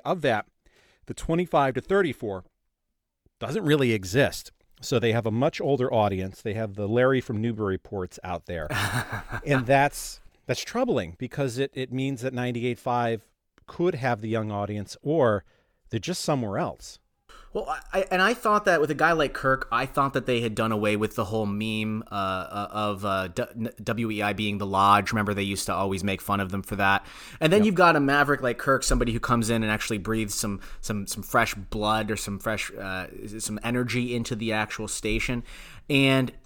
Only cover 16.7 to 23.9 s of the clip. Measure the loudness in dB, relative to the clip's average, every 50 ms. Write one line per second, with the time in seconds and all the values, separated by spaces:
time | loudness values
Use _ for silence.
16.7 | -6 -10 -16 -20 -20 -20 _ _ _ _ _ -20 -20 -20 -14 -8 -8 -6 -6 -6
17.7 | -6 -8 -8 -4 -2 -2 0 2 2 4 4 4 2 2 2 2 2 4 4 4
18.7 | 4 4 4 2 2 4 4 4 4 4 2 0 -2 0 0 2 2 0 0 -2
19.7 | -2 -2 -2 0 0 2 2 2 2 0 0 2 0 2 0 0 0 0 0 2
20.7 | 2 2 2 2 2 2 0 0 -2 -2 -4 -2 0 0 0 0 0 -2 -2 -2
21.7 | -2 -2 -2 -2 -4 -4 -6 -6 -4 -2 -2 -2 -2 -4 -4 -6 -6 -6 -6 -4
22.7 | -2 -2 0 0 -2 -2 -2 0 0 0 -2 -2 -4 -4 -6 -4 -4 -6 -6 -6
23.7 | -8 -8 -6 -4